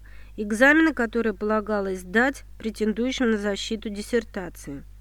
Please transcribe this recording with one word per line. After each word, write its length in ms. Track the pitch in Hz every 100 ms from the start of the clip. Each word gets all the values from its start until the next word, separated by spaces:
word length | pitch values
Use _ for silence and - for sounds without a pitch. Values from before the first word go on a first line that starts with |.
| - - - -
Экзамены, 560 | 208 220 269 311 320
которые 400 | 254 233 233 226
полагалось 640 | 196 214 214 208 208 196 185
сдать 460 | 185 208 262 269 - -
претендующим 720 | 226 - 214 202 247 262 240
на 60 | 214
защиту 520 | 208 196 - 220 226
диссертации. 960 | 202 - 233 220 202 175 - - 139 - -